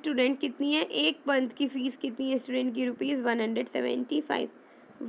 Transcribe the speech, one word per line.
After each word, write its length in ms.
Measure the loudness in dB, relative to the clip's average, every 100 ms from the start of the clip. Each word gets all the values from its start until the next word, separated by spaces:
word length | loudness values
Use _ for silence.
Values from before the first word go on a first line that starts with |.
student 400 | 0 2 2 2
कितनी 320 | -4 -2 0
है? 80 | 2
एक 400 | 0 2 0 0 0
मंथ 260 | 2 2 0
की 100 | -2
फीस 280 | 0 -4 -4
कितनी 340 | -6 -2 0
है 80 | 0
स्टूडेंट 360 | 0 0 0
की? 120 | 0 -2
रुपीज 340 | 0 -2 0
वन 200 | 2 2
हंड्रेड 280 | 0 0 -2
सेवेंटी 520 | -2 0 0 0 -2
फ़ाइव, 280 | 0 -2 -2 -8 -20 -20 -20 -12